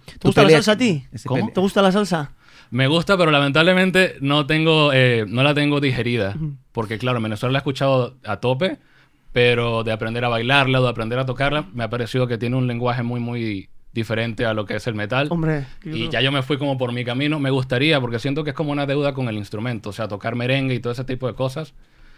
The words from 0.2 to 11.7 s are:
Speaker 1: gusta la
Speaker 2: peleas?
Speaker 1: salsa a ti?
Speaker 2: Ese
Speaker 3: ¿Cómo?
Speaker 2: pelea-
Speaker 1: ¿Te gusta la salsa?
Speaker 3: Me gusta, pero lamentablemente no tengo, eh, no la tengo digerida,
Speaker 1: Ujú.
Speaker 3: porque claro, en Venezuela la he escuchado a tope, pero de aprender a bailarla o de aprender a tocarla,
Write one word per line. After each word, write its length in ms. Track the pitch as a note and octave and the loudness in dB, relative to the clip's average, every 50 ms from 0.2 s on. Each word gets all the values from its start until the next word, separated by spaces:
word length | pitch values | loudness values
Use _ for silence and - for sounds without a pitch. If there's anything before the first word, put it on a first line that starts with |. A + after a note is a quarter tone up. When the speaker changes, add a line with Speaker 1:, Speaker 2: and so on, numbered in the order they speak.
| - D3 | 0 2
Speaker 1:
gusta 120 | B2 - | 4 6
la 60 | - | 8
Speaker 2:
peleas? 180 | F#3+ D#3+ D3 - | 8 8 6 6
Speaker 1:
salsa 100 | G#3+ G#3+ | 4 2
a 20 | |
ti? 280 | F#3 B3+ A#3 E3 C#3+ B2+ - - | 2 2 2 2 0 -4 -8 -14
Speaker 2:
Ese 160 | A2+ - - | -10 -6 -4
Speaker 3:
¿Cómo? 100 | B2+ C#3+ G#3 | -2 -2 -2
Speaker 2:
pelea- 100 | A3 - | -2 0
Speaker 1:
¿Te 60 | F#3+ | 0
gusta 200 | F#3 G3+ - G#3 | 0 2 4 4
la 100 | G3 F#3+ F3+ | 4 4 4
salsa? 380 | G#3+ G#3 E3+ F3+ D#3+ C#3+ - - - _ - - - - _ | 2 0 0 -2 -4 -4 -6 -12 -18 _ -20 -20 -20 -12 _
Speaker 3:
Me 160 | - B2 C3 | 0 0 2
gusta, 300 | C3+ D#3 E3+ E3 - G3+ | 4 2 2 2 2 2
pero 140 | F3+ F3 D#3 | 4 4 4
lamentablemente 840 | D3+ C#3+ C#3+ C#3 C#3 D#3 E3 F3+ F#3 F#3 F#3+ F#3 E3+ F#3 F#3 E3+ - - | 4 4 4 4 4 4 4 6 4 4 4 4 4 4 2 2 0 -2
no 260 | C3+ C#3 C#3+ D3+ D3 | -2 0 2 2 2
tengo, 460 | C3+ D#3 D#3 D#3+ D#3+ D#3+ D#3 D3+ D3 | 2 0 2 2 4 4 4 4 4
eh, 320 | C3 C3 B2+ B2+ A#2+ A2+ G#2+ F#2 | 6 6 4 4 4 2 0 0
no 140 | G#2+ B2 C3+ | 0 2 2
la 100 | D3 D3 | 2 2
tengo 260 | D3 C#3+ D3 C#3+ C#3+ | 2 2 2 2 2
digerida, 540 | C#3+ C#3 B2 B2 A2+ A#2+ A#2+ A#2 G2 G2 G2+ | 0 0 0 0 0 0 0 0 0 -2 -4
Speaker 1:
Ujú. 200 | D3+ D#3+ D3+ C#3 B2+ _ _ - | -4 -6 -6 -8 -10 _ _ -6
Speaker 3:
porque 240 | A#2+ A2 G2+ A2+ | -6 -4 -4 -4
claro, 200 | G#2 B2+ B2+ B2+ A#2+ | -4 -2 -2 -2 -2
en 40 | A2+ | -2
Venezuela 300 | A2 A2 G#2 - B2+ C3 | -4 -4 -2 -2 -2 0
la 60 | C#3 | 0
he 20 | |
escuchado 560 | D3 D3+ C3 - C#3+ C3+ C3+ B2+ B2 A#2 - - - | -2 -2 -2 0 2 2 2 2 0 -2 -6 -10 -8
a 160 | G#2 G#2 F#2+ | -8 -6 -2
tope, 360 | - B2 B2+ C3 F3+ F#3+ D4+ - _ _ _ _ _ _ _ _ _ - - | 0 0 0 0 0 -2 -4 -6 _ _ _ _ _ _ _ _ _ -4 2
pero 500 | B2 A#2+ A#2+ A#2+ A#2 A#2 A#2 A2+ A2+ A2+ | 4 4 4 4 2 0 0 -2 -2 -2
de 80 | A2 | -2
aprender 340 | A2 A2 A2+ A2+ A2+ A#2+ B2 | -2 -2 -4 -4 -4 -2 -2
a 40 | A#2+ | 0
bailarla 500 | A#2 A2+ A#2 B2 C#3 C#3+ C3+ C3 C3 C3 | 0 0 0 2 2 2 4 4 2 2
o 40 | B2+ | 2
de 60 | B2 | 2
aprender 300 | A#2 A#2 A2+ A2+ A#2+ B2+ | 0 -2 -4 -4 -4 -4
a 60 | C3+ | -4
tocarla, 420 | C3 A#2+ A2+ C#3 C#3+ D3 D3+ D#3 - | -4 -2 -2 -2 0 0 -2 -4 -6